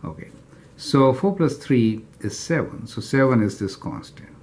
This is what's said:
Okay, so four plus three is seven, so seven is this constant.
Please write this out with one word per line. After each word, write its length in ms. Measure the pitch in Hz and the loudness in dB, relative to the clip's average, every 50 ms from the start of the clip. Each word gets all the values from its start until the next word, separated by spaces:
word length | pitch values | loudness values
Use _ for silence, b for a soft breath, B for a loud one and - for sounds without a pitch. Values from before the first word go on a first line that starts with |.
| - | -10
Okay, 260 | 165 160 - - - - - - - B B B B B | -12 -12 -12 -16 -18 -20 -20 -20 -20 B B B B B
so 360 | B - - - 139 135 135 131 | B -6 2 4 6 6 6 4
four 220 | 131 - 196 196 | 4 0 -2 2
plus 220 | 196 165 147 - | 2 0 0 0
three 460 | - - - 143 123 113 110 110 110 - - - - | -4 -2 2 2 4 4 2 0 -2 -8 -16 -18 -10
is 180 | - 104 - - | -8 -8 -8 -8
seven, 480 | - - 165 151 - - - - - | -4 -2 -2 -2 -2 -6 -8 -14 -14
so 140 | 110 - - | -12 -10 -12
seven 420 | 104 - - 135 135 131 127 117 107 | -8 -2 2 4 4 4 4 4 2
is 160 | 101 - - | 2 -2 -4
this 160 | 104 95 - | -6 -6 -6
constant. 540 | - - 87 - - - - - - - - - - | -8 -10 -10 -10 -10 -14 -16 -20 -20 -20 -20 -20 -20